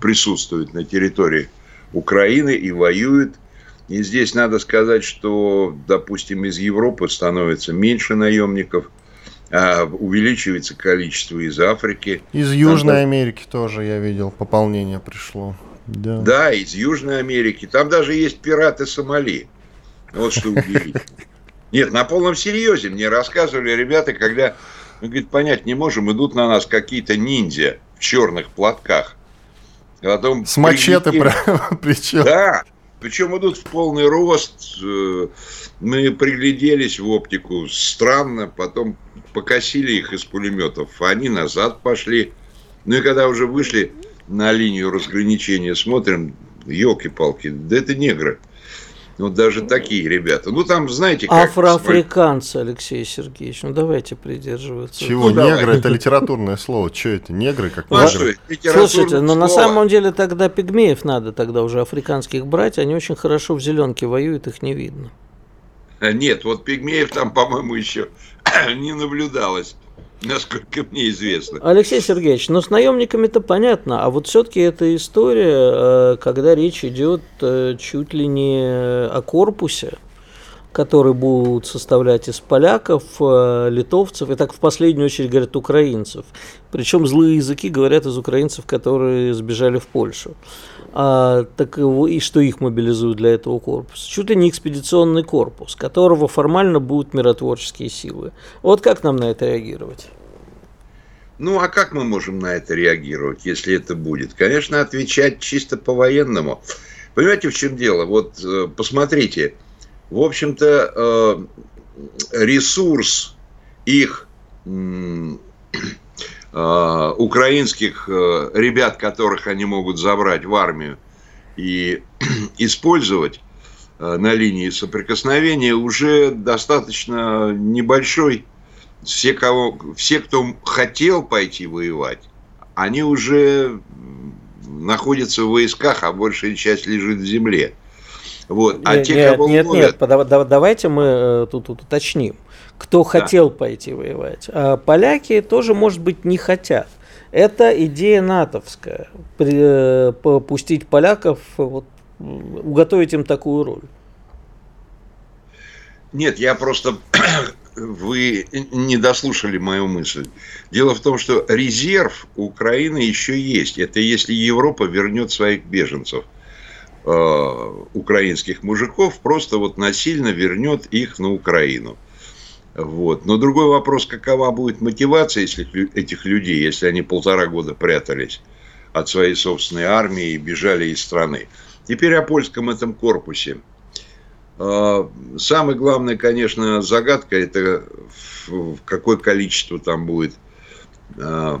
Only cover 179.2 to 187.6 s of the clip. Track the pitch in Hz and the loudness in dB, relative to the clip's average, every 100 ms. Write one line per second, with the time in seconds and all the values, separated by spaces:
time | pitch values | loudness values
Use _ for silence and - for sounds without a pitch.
179.2 | 90 85 92 85 - 85 87 107 104 92 | 0 0 -2 -4 -6 -4 0 2 0 -4
180.2 | 85 80 76 85 98 90 82 80 - 85 | -6 -6 -8 -4 0 0 -2 -4 -4 -2
181.2 | 82 69 55 - - - - 117 170 165 | -2 -4 -12 -20 -20 -20 -10 -2 2 2
182.2 | 156 151 135 - 120 110 117 104 117 95 | 2 -2 -2 -6 -6 -4 -6 -2 0 0
183.2 | - 78 73 62 - _ - - - - | -4 -10 -8 -10 -16 _ -20 -20 -20 -20
184.2 | - - _ - 98 101 104 101 90 - | -20 -20 _ -8 -4 0 2 0 -2 -10
185.2 | 64 65 - 156 147 127 131 127 123 113 | -16 -8 0 2 2 0 2 2 0 0
186.2 | 120 120 113 - 110 107 95 117 120 139 | 0 2 -2 -2 0 0 2 2 2 0
187.2 | - 95 92 98 | 0 -2 -2 -2